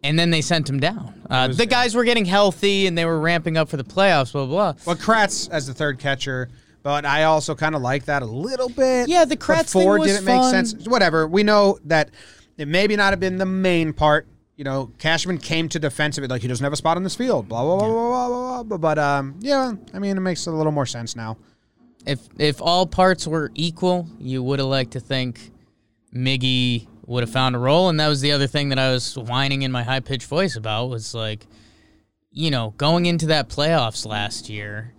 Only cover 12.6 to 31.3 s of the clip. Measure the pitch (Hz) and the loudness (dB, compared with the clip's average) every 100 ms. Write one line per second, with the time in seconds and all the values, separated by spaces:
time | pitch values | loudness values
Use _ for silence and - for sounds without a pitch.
12.6 | 147 170 208 208 196 196 185 185 190 190 | -2 2 2 4 2 2 -2 -2 -2 0
13.6 | 185 170 160 147 151 151 - _ _ - | 2 2 0 2 2 2 -2 _ _ -10
14.6 | 139 135 123 - 156 160 180 170 - 160 | -6 -6 -6 -6 -2 0 -2 -4 -2 -2
15.6 | 165 170 151 - 151 147 135 127 123 123 | -2 -2 -4 -2 -2 -2 -4 -4 -4 -4
16.6 | 143 147 160 170 185 - 254 180 101 113 | -2 -2 -2 0 -2 -4 0 0 -2 -4
17.6 | 135 190 214 226 233 247 247 247 254 254 | 0 0 0 0 0 -2 -2 -4 -6 -8
18.6 | 226 196 160 151 143 143 135 147 240 277 | -8 -2 0 2 2 0 -2 -8 -2 0
19.6 | 262 208 - 190 196 190 185 165 - 160 | 0 -6 -12 -6 -4 -2 -2 -4 -4 -2
20.6 | 156 151 127 123 117 120 113 110 _ _ | 0 0 -2 -4 -10 -8 -10 -10 _ _
21.6 | _ _ _ _ - 135 - - 147 139 | _ _ _ _ -8 -8 -8 -2 -2 0
22.6 | - 175 180 - 185 185 165 160 147 - | 0 2 2 4 4 4 -2 -4 -4 -4
23.6 | 170 165 180 180 170 - 131 131 127 139 | -6 -2 0 0 -4 -12 -6 -4 -2 -2
24.6 | 135 135 127 127 - 135 127 120 - - | 0 0 -2 -8 -6 -4 -4 -8 -16 -20
25.6 | _ _ _ _ _ 127 127 135 127 127 | _ _ _ _ _ -4 0 2 2 2
26.6 | 123 120 110 - - 120 117 131 131 123 | 2 0 -4 -20 -6 -4 -2 0 0 0
27.6 | 123 156 185 156 151 143 143 147 135 151 | 2 4 4 2 2 2 0 2 0 0
28.6 | 143 135 131 127 - - 113 123 139 139 | -2 0 0 0 -2 -8 -4 -2 -2 -2
29.6 | 135 127 117 131 113 135 - 151 190 113 | -2 -4 -2 -4 -4 -10 -4 -2 -2 -2
30.6 | 110 107 123 120 107 117 110 | -4 -4 -4 -6 -8 -8 -8